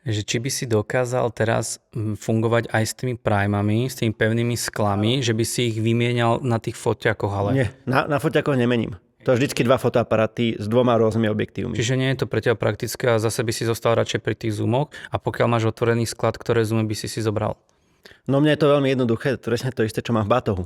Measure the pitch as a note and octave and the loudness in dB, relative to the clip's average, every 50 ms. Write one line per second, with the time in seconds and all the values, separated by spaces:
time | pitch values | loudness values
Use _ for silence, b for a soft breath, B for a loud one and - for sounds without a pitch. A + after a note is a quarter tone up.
0 | _ A#2+ G#2+ G#2 G#2 - - B2 A#2 C3+ - - - B2 A2+ G#2 G2+ _ - B2+ | _ -4 -4 -4 -4 -2 -4 -4 -4 -4 -6 -6 -2 0 0 0 0 _ -2 -2
1 | B2+ A#2+ B2 B2+ B2 A#2+ - - A2 G#2+ A2+ A#2 A2+ - - - _ _ - - | -2 0 0 -2 -2 -2 -2 -2 0 0 0 0 -2 -4 -8 -12 _ _ -8 -6
2 | G#2+ G#2+ G#2 G2+ - - A2+ A2+ A2 A#2 A#2 A#2 A2 - - A2 A2 G#2+ - - | -4 -4 -6 -6 -2 0 0 2 2 2 2 0 0 0 0 0 0 0 -4 -4
3 | - B2+ B2 A2+ _ A2 G#2+ G2+ G2 G2+ G2+ G2+ G2+ G#2 G#2+ A2+ B2+ C3 C3 - | -4 -4 -4 -2 _ 0 2 2 2 2 2 2 2 2 2 0 0 -2 -4 -2
4 | B2 A2 G#2+ _ - A2 A2+ A#2 A#2 A#2+ A#2+ A2 - - - - G#2+ G#2 G2+ G2 | -2 -2 0 _ 0 0 2 0 0 -2 -2 -4 -4 -6 -4 -2 0 0 2 2
5 | G#2 A2+ B2 C#3+ B2+ A#2 B2 A2 A#2 - - - B2 A#2 A2 A2+ A2 A#2 A2+ A#2+ | 2 0 0 0 0 0 0 0 0 -2 0 -2 -2 0 0 0 0 0 2 2
6 | A#2+ A#2+ A#2+ A#2+ A#2+ A#2 A#2 - D3 B2+ A#2 A2+ - - A2+ - - A#2+ A2 - | 0 0 0 0 2 2 0 0 0 0 -2 0 -2 -6 -10 -4 -2 -2 -2 0
7 | - A#2+ G#2+ - - G2+ G2 G2 G2 G2+ C3 C3+ B2 G2 - - - - - D#3 | 0 -2 0 0 -2 -4 -2 -2 0 0 2 0 0 0 -4 -8 -6 0 0 0
8 | - - D3 C#3 - D#3+ C3 D3+ C#3 D3+ C#3+ B2+ A#2+ A#2+ B2 A#2 A2 - - - | 2 2 -2 0 0 0 0 0 0 2 0 2 2 2 2 0 0 -4 -8 -14
9 | _ _ _ _ - - C3 A#2 C#3 C3+ - - C#3 A#2 C3 B2 - B2 - B2 | _ _ _ _ 0 0 2 2 2 0 0 0 2 2 2 2 2 2 2 2
10 | A2 - A#2 A2 A2 A2 _ - A#2+ A#2 - - G#2 G#2 A2 B2 B2 B2 A#2 A2 | 2 2 2 2 2 0 _ -2 -2 -2 -2 -4 -4 0 2 2 4 4 4 4
11 | A2+ A2 G2+ A2+ A2+ G#2+ G#2+ G#2+ G#2+ - _ - F#2+ F#2 F#2 - A#2 A2 C3 B2+ | 4 2 2 2 0 0 0 -2 -4 -4 _ -6 -6 -4 -2 -2 -2 0 0 0
12 | C3 C3 C3+ C3 - A2 - A2+ - B2 A#2 - - A2+ G#2+ - - A2+ - - | 0 -2 0 -2 -4 -2 -2 0 2 0 0 2 0 -2 -2 -2 -6 -8 -6 -2
13 | - B2+ A#2 A2 G#2+ A2+ G#2+ - A#2+ A2 A2+ - A#2+ A2+ A2+ - - A#2+ A#2 A#2 | 0 2 2 2 2 0 -2 -2 -2 -2 -2 -2 -2 -2 -2 0 2 2 2 2
14 | A2 - - B2+ - - - _ - A2+ G#2+ G#2 A2 G#2+ A#2 C3 D3+ - B B | 0 0 -2 -4 -2 -4 -4 _ -4 -4 -4 -2 -2 0 0 0 -2 -4 B B
15 | B B - - _ A#2+ A2+ - B2 A#2+ A#2+ A#2 A2 A2 G#2 - A#2+ A2+ A#2 A#2 | B B -6 -4 _ -4 -2 0 0 2 2 2 0 0 0 0 0 0 2 0
16 | A#2 - - - - A2+ A2+ - - - A#2+ A#2 A2+ G#2+ A2+ A2+ A2 G#2+ G#2+ - | 0 -4 -4 -2 -2 -2 -2 -2 -4 -2 0 0 2 2 0 0 0 -2 -4 -6
17 | - G#2+ - - G#2+ A2+ G#2 G#2 G#2+ G#2+ G#2 _ _ _ b b b b b b | -8 -8 -6 -4 -2 -2 -2 0 -2 -4 -4 _ _ _ b b b b b b
18 | b b b b b - C3+ C#3 D3 D3+ D3 D3 D#3+ C#3+ C#3+ D3 C#3 C3 C3+ B2+ | b b b b b 0 2 4 4 4 4 4 4 4 4 4 4 2 2 2
19 | B2+ A#2 A2+ A2+ - D3 B2 G#2 - A#2 A#2 A#2 - C3 - - A2 G#2+ - - | 2 0 0 0 0 -2 -2 -2 -2 -2 -2 -2 -2 -4 -2 -2 -2 -2 -2 -6
20 | - - A#2+ A2 G#2+ G2 A#2 B2 - - G#2 F#2 F2+ | -2 0 0 0 2 2 2 2 2 0 -2 -2 -4